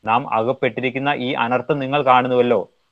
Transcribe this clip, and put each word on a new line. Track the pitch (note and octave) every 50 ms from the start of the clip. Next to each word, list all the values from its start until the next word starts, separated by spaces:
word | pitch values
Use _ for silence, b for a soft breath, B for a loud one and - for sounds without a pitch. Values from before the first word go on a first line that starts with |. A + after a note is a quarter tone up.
| _
നാം | G#2 A2+ A#2+ C#3 D3 -
അകപ്പെട്ടിരിക്കുന്ന | A2+ A2+ A#2+ C3 - - B2+ A2+ B2+ B2 C3 A#2+ C3 C3+ C#3+ C#3+
ഈ | - B2 B2+ -
അനർത്ഥം | - A#2 A#2 B2 B2+ - - D#3+ C#3+
നിങ്ങൾ | C3+ C3 C#3 D3 C#3+
കാണുന്നുവല്ലോ, | C3 B2+ B2+ B2+ B2+ B2+ B2 A#2+ A#2+ A#2 G2+ F2 - _ _ _ _